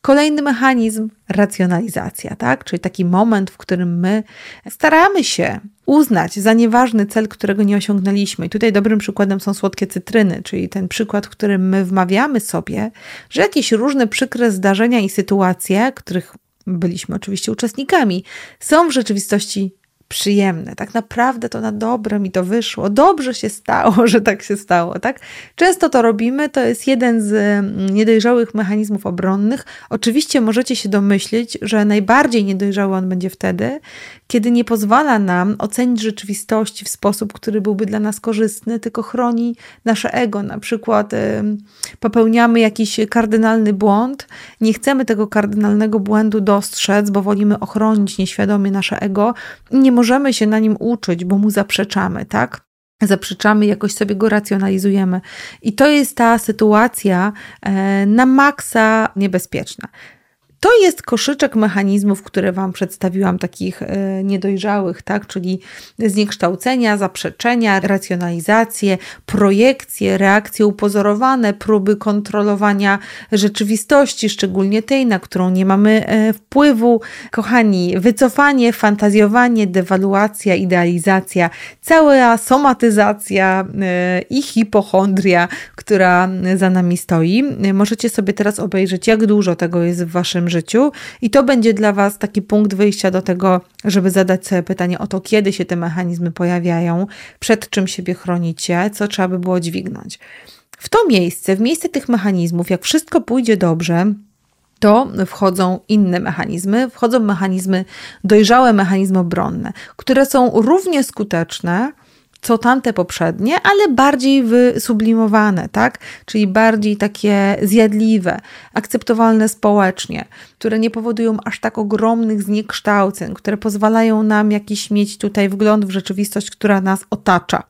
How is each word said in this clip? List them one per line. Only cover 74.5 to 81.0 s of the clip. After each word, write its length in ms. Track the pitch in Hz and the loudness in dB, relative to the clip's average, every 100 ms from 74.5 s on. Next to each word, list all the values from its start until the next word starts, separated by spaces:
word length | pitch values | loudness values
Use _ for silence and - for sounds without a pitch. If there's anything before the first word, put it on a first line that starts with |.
| 185 196 208 | 0 0 0
tej, 240 | 220 269 254 | 0 0 2
na 120 | 190 | 0
którą 320 | - 180 185 | -2 -2 0
nie 160 | 185 190 | 0 2
mamy, 400 | 196 208 220 - | 4 4 4 2
e, 260 | 220 214 | 0 0
wpływu. 680 | 214 _ 262 294 240 240 233 226 - - | -2 _ 4 4 4 4 2 0 -18 -10
Kochani, 640 | - 214 240 220 190 175 180 | -8 0 2 2 2 0 0
wycofanie, 720 | 196 214 254 - 285 277 233 | 0 2 2 4 2 4 2
fantazjowanie, 960 | 226 214 208 208 202 208 226 247 226 202 | 2 0 2 2 4 4 4 2 2 0
dewaluacja, 880 | 180 180 190 196 196 208 208 - | 0 0 0 2 2 0 -2 0
idealizacja, 960 | 185 190 180 175 175 | 0 2 2 2 0